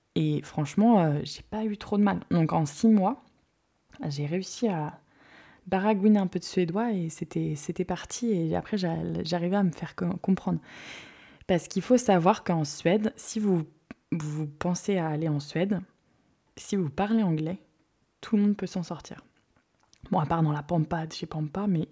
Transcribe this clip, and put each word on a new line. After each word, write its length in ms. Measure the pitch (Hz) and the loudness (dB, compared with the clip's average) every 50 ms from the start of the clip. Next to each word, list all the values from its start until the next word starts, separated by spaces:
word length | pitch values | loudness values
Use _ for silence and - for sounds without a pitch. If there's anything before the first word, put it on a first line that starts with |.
| _ _ _ | _ _ _
Et 260 | - 160 156 151 147 - | 0 0 0 0 -2 -4
franchement, 580 | - - - 151 143 - - 208 233 233 202 | -6 -6 -4 -4 -2 2 4 6 6 6 6
euh, 180 | 170 156 143 147 - | 6 4 2 0 -2
j'ai 180 | 147 - - | -6 -10 -14
pas 240 | - _ - 214 220 | -14 _ -8 -6 -4
eu 120 | 220 208 202 | -4 -6 -6
trop 200 | - - 214 202 | -6 -2 0 2
de 60 | 208 | 2
mal. 180 | 202 190 175 - - | 2 2 -2 -2 0
Donc 220 | 180 170 165 160 170 | 2 2 2 2 2
en 120 | 170 160 | 0 0
six 220 | 147 - - - 226 | -2 -2 2 4 6
mois, 360 | 220 208 185 196 269 - - _ _ _ _ _ _ _ _ _ _ _ _ _ - - - 156 | 6 6 4 2 0 -4 -8 _ _ _ _ _ _ _ _ _ _ _ _ _ -14 -8 -6 -6
j'ai 180 | 143 139 147 | -4 -4 -4
réussi 440 | 147 160 185 190 - - - 247 226 | -2 -2 -4 -4 -6 -6 -4 -2 -2
à 300 | 185 160 151 151 - - _ _ _ _ _ - - - - - - _ _ 185 | 0 -2 -4 -6 -8 -12 _ _ _ _ _ -20 -20 -20 -20 -20 -20 _ _ -2
baragouiner 520 | 190 190 190 214 220 196 190 220 214 208 | -2 0 2 2 2 4 6 6 6 6
un 80 | 190 180 | 4 2
peu 120 | - 180 | -2 -4
de 60 | - | -6
suédois 480 | - - - 180 160 165 202 233 240 220 | -2 0 0 0 2 0 0 0 0 0
et 160 | 185 170 160 | -2 -2 -4
c'était, 460 | - - 170 - - 170 160 160 151 | -4 -6 -10 -6 -4 -2 -2 -2 -2
c'était 280 | 147 - - 165 - 180 | -4 -6 -6 -6 -4 -4
parti. 480 | - 180 175 - - - - - 233 | -4 -4 -6 -8 -10 -8 -4 -2 0
Et 240 | 214 180 165 160 170 | 0 2 2 0 0
après, 220 | 175 175 - - 208 | -2 -2 -2 -4 -2
j'a-, 460 | 180 170 165 165 165 170 165 165 175 | -2 -2 -2 -2 -4 -4 -4 -4 -2
j'arrivais 340 | 160 180 175 170 175 190 208 | -2 -2 -2 0 0 2 2
à 60 | 196 | 2
me 80 | 180 | 2
faire 240 | - - 170 156 - | 0 -2 -6 -10 -6
co-, 220 | - 180 175 170 - | -4 -4 -4 -4 -2
comprendre. 380 | - - 190 180 - - 175 160 - - - - - - - - - - - - - - - - - - | 0 0 0 0 2 -2 -2 -2 -4 -8 -16 -18 -18 -18 -18 -18 -18 -20 -20 -20 -20 -20 -20 -14 -2 0
Parce 200 | 190 170 - - | 0 0 0 -2
qu'il 140 | - 190 | -4 -4
faut 160 | 175 - 247 247 | 2 4 4 4
savoir 460 | 247 - 196 180 165 180 214 - - | 6 4 4 6 6 4 2 2 0
qu'en 200 | - 180 165 156 | -2 0 0 0
Suède, 480 | 143 - - - 170 180 220 214 220 - - | -2 -6 -2 2 2 2 2 2 -2 -4 -6
si 220 | - - - 220 | -10 -8 -6 -2
vous, 240 | 214 202 185 170 156 147 - _ _ _ - - _ _ | 0 2 2 2 0 -4 -10 _ _ _ -20 -20 _ _
vous 360 | - 170 151 151 151 151 156 147 | -6 -6 -4 -6 -6 -6 -6 -6
pensez 500 | 143 - - 175 180 180 - - 202 185 | -6 -6 -4 -2 -2 -2 -2 -2 0 0
à 100 | 165 160 | 0 0
aller 200 | 151 151 160 160 | -2 -2 0 0
en 120 | 151 143 | 0 -2
Suède, 420 | 143 - - 160 175 196 214 170 185 - _ _ _ _ _ _ _ _ _ _ _ _ _ | -4 -4 -2 -2 0 0 0 -2 -4 -8 _ _ _ _ _ _ _ _ _ _ _ _ _
si 200 | - - - - | -16 -8 -4 -2
vous 140 | 196 180 147 | -2 -2 -2
parlez 340 | 143 - 190 208 226 226 214 | -2 -2 -2 0 2 2 2
anglais, 360 | 180 160 156 156 156 185 - - _ _ _ _ _ _ _ _ _ _ _ | 2 2 0 -2 -4 -6 -8 -12 _ _ _ _ _ _ _ _ _ _ _
tout 160 | - - - 208 | -4 0 2 2
le 60 | 202 | 4
monde 120 | 208 208 | 2 2
peut 120 | 208 - 180 | 0 -4 -6
s'en 160 | - 185 170 | -6 -6 -6
sortir. 380 | - 175 147 - - - - - _ _ _ _ _ _ _ _ _ _ _ _ _ _ _ - - | -6 -8 -12 -12 -14 -16 -18 -18 _ _ _ _ _ _ _ _ _ _ _ _ _ _ _ -8 -2
Bon, 80 | - 180 | 0 0
à 60 | 151 | 0
part 180 | 143 175 165 160 | 0 2 2 2
dans 80 | 151 | 2
la 120 | 147 147 143 | 2 0 -2
pampa, 420 | - 175 165 156 151 180 165 160 160 | -2 0 0 0 0 -2 -4 -6 -6
chez 140 | - - - | -8 -10 -10
Pampa, 420 | 160 - 156 156 151 - 190 202 208 | -8 -6 -6 -6 -4 -4 -4 -2 0
mais 200 | 185 160 151 - | 0 0 0 -4